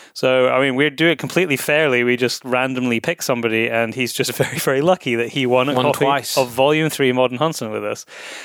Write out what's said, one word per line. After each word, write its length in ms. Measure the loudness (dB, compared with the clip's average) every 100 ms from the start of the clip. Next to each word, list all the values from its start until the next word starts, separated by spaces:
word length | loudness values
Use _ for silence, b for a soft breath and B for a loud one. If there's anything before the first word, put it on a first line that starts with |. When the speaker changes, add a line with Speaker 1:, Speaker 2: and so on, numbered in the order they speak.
| B
Speaker 1:
So, 360 | -4 2 4 4
I 120 | 2
mean, 140 | 2
we're 160 | 2 0
doing 220 | 2 2
it 80 | 2
completely 360 | 0 0 0 0
fairly. 460 | 0 2 2 2
We 140 | 2 2
just 280 | 0 -2
randomly 540 | -2 -2 0 -2 -2 -2
pick 240 | -2 -4
somebody, 480 | -2 -2 0 0 0
and 240 | 0 -2
he's 180 | -2 -4
just 200 | -2 -4
<laughs> 100 | -2
very, 160 | -4 -2
very 220 | -2 2
lucky 340 | 2 2 0
that 140 | -2 -2
he 180 | -2 2
won 220 | 2 2
a 60 |
Speaker 2:
Won 100 | 2
Speaker 1:
copy 200 | 0 2
Speaker 2:
twice. 320 | 0 0 -2 -2
Speaker 1:
of 120 | -2
Volume 400 | 2 2 2 0
three 220 | 0 0
Modern 260 | 2 0 0
Huntsman 320 | -4 -4 -6
with 140 | -6
us. 200 | -6 -8 -12 B B B